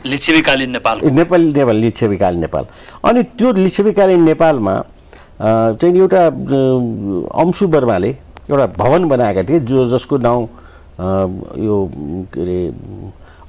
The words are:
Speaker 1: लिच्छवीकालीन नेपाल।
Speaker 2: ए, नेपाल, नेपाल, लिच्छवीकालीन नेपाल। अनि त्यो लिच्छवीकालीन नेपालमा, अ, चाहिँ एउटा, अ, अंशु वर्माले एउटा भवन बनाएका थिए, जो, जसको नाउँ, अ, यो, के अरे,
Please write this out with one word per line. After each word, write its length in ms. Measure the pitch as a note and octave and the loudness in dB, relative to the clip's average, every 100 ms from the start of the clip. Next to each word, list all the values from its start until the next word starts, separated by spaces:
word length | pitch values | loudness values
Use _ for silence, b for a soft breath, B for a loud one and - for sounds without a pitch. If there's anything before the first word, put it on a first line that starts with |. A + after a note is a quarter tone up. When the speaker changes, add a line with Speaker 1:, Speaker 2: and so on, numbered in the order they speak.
| C3 | -8
Speaker 1:
लिच्छवीकालीन 640 | C#3 - D#3+ D3+ C3+ C3 | -2 2 2 2 0 -2
नेपाल। 300 | A#2+ A2+ A2 | -4 -2 0
Speaker 2:
ए, 60 | D#3 | 0
नेपाल, 300 | C3+ E3+ F3 | 2 2 2
नेपाल, 360 | E3 C#3+ B2+ A2 | 2 2 2 2
लिच्छवीकालीन 640 | A2+ - A2+ F#2+ F#2 F2 | 0 0 -2 0 0 -2
नेपाल। 260 | D#2 D2+ - B B B | -4 -4 -8 B B B
अनि 180 | - A#3+ | 0 2
त्यो 300 | - - B3 | 0 0 0
लिच्छवीकालीन 680 | F#3+ F#3+ - G#3 G3+ F#3+ F3+ | 2 0 0 0 2 4 4
नेपालमा, 500 | D#3+ D#3 E3 C#3 G2+ | 4 4 2 2 0
अ, 120 | F#2+ - - b b b - G#2+ A2+ A2+ | -2 -6 -14 b b b -4 0 2 0
चाहिँ 240 | A2 E3+ F3+ | 0 2 4
एउटा, 300 | F#3 F#3+ E3+ | 4 4 2
अ, 40 | C3 B2+ C3+ C3 B2+ A#2+ G#2+ G2+ F#2 - - | 0 -2 0 2 0 -2 -4 -6 -6 -4 -2
अंशु 240 | E3 F3 G3 | 0 0 0
वर्माले 420 | D#3 A#2+ F#2+ G2 C3 - - - | 2 2 0 -2 -4 -12 -18 -4
एउटा 160 | C#3 A2+ | 0 0
भवन 380 | F2+ A#2+ E3 | 0 0 2
बनाएका 380 | E3+ B2+ A2+ F#2+ | 2 2 0 0
थिए, 180 | F#2 E3 | 0 0
जो, 380 | A#2+ C3 B2 B2 | 0 0 2 0
जसको 200 | - C#3+ | -2 -2
नाउँ, 280 | A#2+ A#2+ A2+ | 0 0 -4
अ, 560 | - - - - - F#2 F#2+ F#2 F#2+ - - | -10 -20 -20 -20 -8 -4 -2 -2 -4 -12 -6
यो, 320 | A2 G2+ F#2 D2 D2 F2+ F#2 | -2 -2 -4 -6 -10 -10 -10
के 60 | - | -8
अरे, 320 | F2+ F2+ E2+ - - F#2+ F#2+ - b b | -6 -4 -6 -8 -14 -16 -16 -18 b b